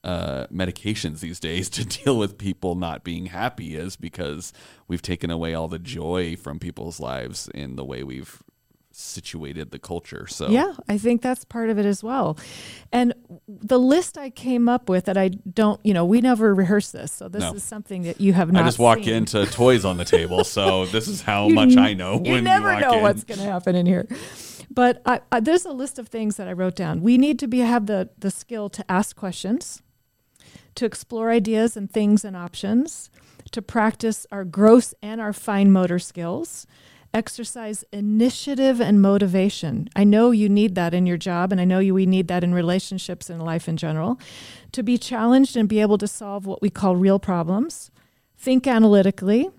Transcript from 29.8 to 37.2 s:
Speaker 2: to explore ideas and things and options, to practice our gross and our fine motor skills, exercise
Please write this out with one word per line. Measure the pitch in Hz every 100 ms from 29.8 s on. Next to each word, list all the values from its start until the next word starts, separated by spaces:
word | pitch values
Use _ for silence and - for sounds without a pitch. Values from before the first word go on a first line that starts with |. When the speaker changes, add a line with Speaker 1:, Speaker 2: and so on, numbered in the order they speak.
| _ _ _ _ _ _ - - _ -
Speaker 2:
to | 233
explore | - - 233 226
ideas | 233 202 220 233 220
and | 196
things | 220 208 208
and | 208 185
options, | 175 - 196 233 320 - - _ _ - -
to | 240
practice | 190 240 214 - 226 214 -
our | 202 185
gross | 190 214 240 - -
and | 208 226
our | 214
fine | 202 - 202 196
motor | 190 180 180
skills, | - - 170 220 339 - - _ _ _ _
exercise | 220